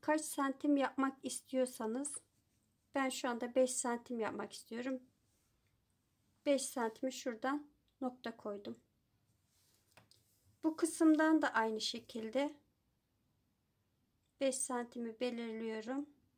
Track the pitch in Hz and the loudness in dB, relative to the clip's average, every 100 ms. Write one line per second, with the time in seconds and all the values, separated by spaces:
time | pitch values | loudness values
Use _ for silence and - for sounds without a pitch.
0 | - 302 302 - 269 269 294 285 262 - | 0 0 0 -2 -2 0 2 4 2 0
1 | 269 - 254 - - 254 254 - 220 240 | -2 -2 -8 -8 -4 0 0 -2 -4 -4
2 | 285 - - _ _ _ _ _ _ 277 | -4 -8 -14 _ _ _ _ _ _ -2
3 | 262 254 262 233 247 254 254 - 247 240 | -2 0 -2 -2 0 4 4 4 -2 -2
4 | - 240 208 208 208 - - 226 254 262 | -4 -4 -2 -4 -8 -10 -10 -8 -4 -4
5 | 254 _ _ _ _ _ _ _ _ _ | -6 _ _ _ _ _ _ _ _ _
6 | _ _ _ _ - 269 262 269 226 220 | _ _ _ _ 2 2 2 -2 -2 -2
7 | 262 - 269 226 262 294 - _ _ _ | -6 -4 -6 -4 -2 -2 -4 _ _ _
8 | 254 254 233 - 110 147 151 233 _ _ | -6 -6 -8 -8 -8 -8 -10 -14 _ _
9 | _ _ _ _ _ _ _ _ _ - | _ _ _ _ _ _ _ _ _ -20
10 | _ _ _ _ _ _ 320 311 330 - | _ _ _ _ _ _ -2 0 0 4
11 | 320 311 311 311 285 226 220 220 - 233 | 6 8 6 6 4 2 2 0 -4 -6
12 | - 226 220 254 285 294 _ _ _ _ | -10 -10 -2 0 0 -2 _ _ _ _
13 | _ _ _ _ _ _ _ _ _ _ | _ _ _ _ _ _ _ _ _ _
14 | _ _ _ _ 269 262 - 247 240 240 | _ _ _ _ 0 0 -2 -2 -4 -6
15 | 233 226 247 233 233 220 226 220 220 269 | -8 -4 -4 -2 -6 -4 -4 -6 -4 -6
16 | 294 _ _ | -6 _ _